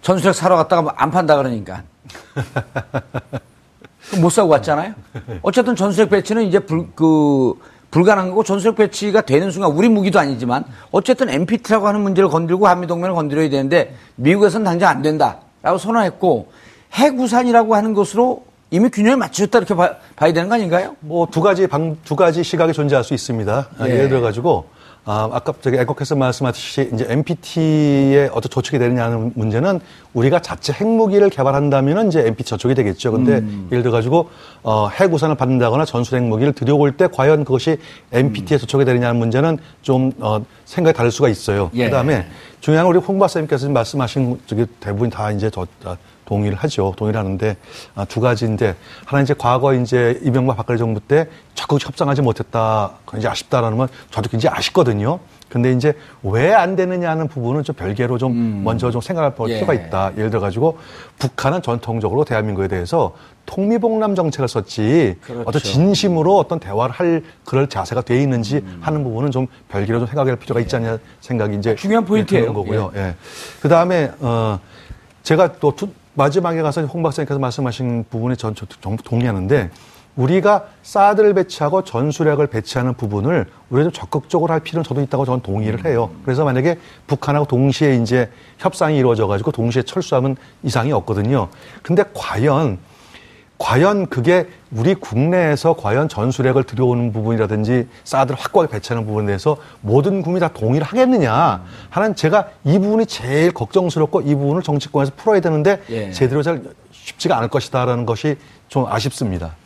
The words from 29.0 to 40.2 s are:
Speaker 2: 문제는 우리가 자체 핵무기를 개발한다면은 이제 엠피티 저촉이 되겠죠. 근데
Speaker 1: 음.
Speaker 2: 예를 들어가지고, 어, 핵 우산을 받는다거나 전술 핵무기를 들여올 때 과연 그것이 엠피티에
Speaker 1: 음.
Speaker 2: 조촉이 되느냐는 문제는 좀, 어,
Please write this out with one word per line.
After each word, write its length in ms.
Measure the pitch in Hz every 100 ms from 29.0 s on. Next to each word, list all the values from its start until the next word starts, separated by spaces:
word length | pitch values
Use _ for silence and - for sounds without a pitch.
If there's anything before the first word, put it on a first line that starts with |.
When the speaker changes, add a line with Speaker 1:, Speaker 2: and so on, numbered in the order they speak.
| 117 117 113 117
Speaker 2:
문제는 420 | 107 110 175 185 - - -
우리가 260 | 120 131 170
자체 320 | - - -
핵무기를 580 | 135 214 226 220 202 202
개발한다면은 800 | 190 135 139 143 139 135 180 220
이제 180 | 160 117
엠피티 220 | 110 120
저촉이 260 | 104 123
되겠죠. 380 | 131 104 90 123
근데 220 | 117 127
Speaker 1:
음. 340 | 113 107 101 90
Speaker 2:
예를 140 | -
들어가지고, 460 | 120 113 117 165 165 - - -
어, 240 | 117 107 104
핵 240 | - 190
우산을 240 | 160 156 147
받는다거나 480 | 127 131 120 131
전술 340 | 156 120 120 127
핵무기를 340 | 120 110 139
들여올 420 | 143 123 147 143 139
때 100 | 185
과연 380 | - 135 151
그것이 320 | 135 131 160 156 - - _
엠피티에 460 | 120 127 104 92 147
Speaker 1:
음. 20 |
Speaker 2:
조촉이 260 | 127 139
되느냐는 320 | 131 123 120 120
문제는 380 | 117 123 160 156 - -
좀, 280 | - 131 131
어, 260 | -